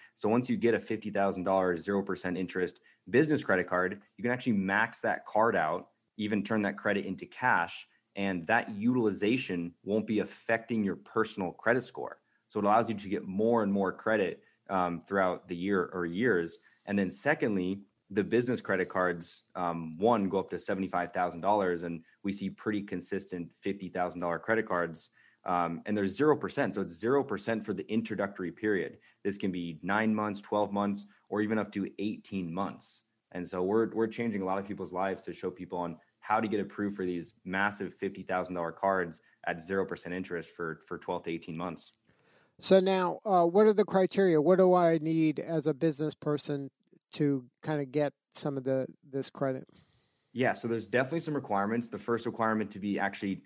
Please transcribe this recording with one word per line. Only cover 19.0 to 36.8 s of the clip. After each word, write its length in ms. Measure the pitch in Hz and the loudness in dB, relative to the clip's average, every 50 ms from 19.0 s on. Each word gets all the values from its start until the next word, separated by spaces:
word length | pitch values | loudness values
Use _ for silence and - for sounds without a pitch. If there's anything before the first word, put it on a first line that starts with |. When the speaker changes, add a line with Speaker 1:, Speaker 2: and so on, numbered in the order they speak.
| 92 90 87 85 82 - - - - _ - | 0 0 0 -2 -6 -12 -14 -16 -16 _ -8
Speaker 1:
um, 400 | - 90 87 82 82 82 80 80 80 | -4 -4 -2 -2 -4 -6 -8 -4 0
one, 280 | 98 113 120 110 98 92 | 2 4 4 4 2 2
go 120 | 92 95 | 0 0
up 100 | 92 - | -2 -2
to 80 | - 87 | -6 -6
seventy-five 560 | - - 101 95 95 87 95 90 87 82 - | -4 -4 -2 -2 -2 -2 -2 -2 -2 -2 -2
thousand 280 | 92 90 87 82 85 | -2 -2 -2 -2 -2
dollars, 420 | 80 95 104 107 98 90 87 85 85 | 0 2 2 4 4 2 0 0 -2
and 180 | 85 85 82 - _ _ _ - | -4 -6 -8 -10 _ _ _ -6
we 100 | 101 98 | -6 -4
see 160 | 101 98 95 | -4 -4 -8
pretty 320 | - - - 110 107 104 | -8 -6 -4 -2 -2 -2
consistent 680 | 98 - 92 90 87 - 101 95 92 - - 87 85 82 - _ | -4 -4 -6 -8 -6 -4 -6 -6 -6 -6 -8 -8 -8 -10 -10 _
fifty 280 | - 101 98 98 95 87 | -6 -6 -6 -6 -6 -8
thousand 320 | - 92 90 87 85 87 | -4 -2 -2 -2 -4 -4
dollar 180 | 87 87 85 80 | -2 -2 -2 -2
credit 280 | - - 113 110 110 107 | 0 0 0 0 2 0
cards, 420 | 92 87 85 85 80 - - - _ _ _ _ _ _ - | 0 0 0 -2 -4 -8 -16 -18 _ _ _ _ _ _ -4
um, 380 | - 90 87 85 82 85 82 - | 0 0 2 2 0 -2 -4 -4
and 100 | 104 107 | -2 -2
they're 120 | 107 101 95 | 0 0 0
zero 280 | 98 123 143 156 143 | 0 2 4 4 4
percent. 380 | - - 92 - - - 98 95 | 4 0 -4 -2 -2 -2 0 0
So 80 | 101 | -2
it's 140 | 95 85 82 | -4 -6 -6
zero 280 | - - 117 135 143 131 | -4 0 2 2 2 2
percent 400 | 135 - 98 - 117 117 110 107 | 0 -4 -4 -2 -2 -2 -2 -2
for 120 | 110 101 | -4 -4
the 120 | 90 - - 107 | -6 -4 -2 -2
introductory 580 | 113 117 - 110 95 101 95 98 - 95 85 | -2 -2 -2 -2 -2 -2 -4 -4 -4 -6 -6
period. 460 | 82 - - 107 104 90 76 - - - _ _ _ _ - | -6 -2 0 2 2 2 0 -2 -8 -12 _ _ _ _ -4
This 140 | 101 98 101 | -4 -4 -2
can 140 | - 98 | -2 -2
be 260 | 90 90 85 85 82 78 - | -2 -2 -4 -6 -8 -6 -2
nine 320 | 90 98 107 110 110 110 | 0 0 2 2 2 2
months, 260 | 107 107 104 101 101 | 2 0 -2 -2 -6
twelve 300 | - - - 104 104 101 | -6 -2 0 0 0 0
months, 340 | 101 101 101 101 101 101 - - _ _ _ - | 0 0 0 0 -2 -4 -6 -14 _ _ _ -4
or 120 | - 104 | -2 0
even 180 | 107 107 110 110 | 0 2 0 0
up 120 | 101 101 - | -2 -2 -4
to 140 | 101 98 - - - | -4 -4 -4 -4 -6
eighteen 520 | 98 107 107 - - - - 95 90 82 | -6 -6 -6 -8 -10 -8 -6 -6 -4 -4
months. 520 | 82 95 98 85 - - - - - - - _ _ _ _ _ - | -4 -4 -4 -4 -6 -10 -14 -18 -18 -18 -20 _ _ _ _ _ -10
And 140 | 90 87 82 | -8 -8 -6
so 140 | - 90 | -2 -2
we're, 320 | 90 95 104 113 113 110 - | 0 2 4 2 2 2 0
we're 140 | 110 113 113 | 0 -2 -2
changing 340 | 110 123 117 117 104 101 | -2 -2 -4 -2 -2 -2
a 40 | 98 | -2
lot 120 | 92 95 98 | -2 -2 -2
of 100 | 98 101 | -4 -6
people's 260 | 101 92 95 82 90 | -6 -8 -8 -6 -4
lives 320 | 90 95 98 95 - - | -2 -2 -2 -2 -4 -8
to 80 | - 85 | -10 -10
show 180 | - - 92 | -8 -8 -8
people 260 | 87 - 90 82 92 87 | -8 -8 -10 -8 -6 -4
on 180 | 87 87 82 80 _ _ _ _ | -4 -4 -6 -10 _ _ _ _
how 180 | - - 107 110 | -4 0 0 0
to 80 | 113 107 | 0 0
get 120 | 104 104 | 0 -2
approved 360 | 98 98 - - | -2 -4 -4 -4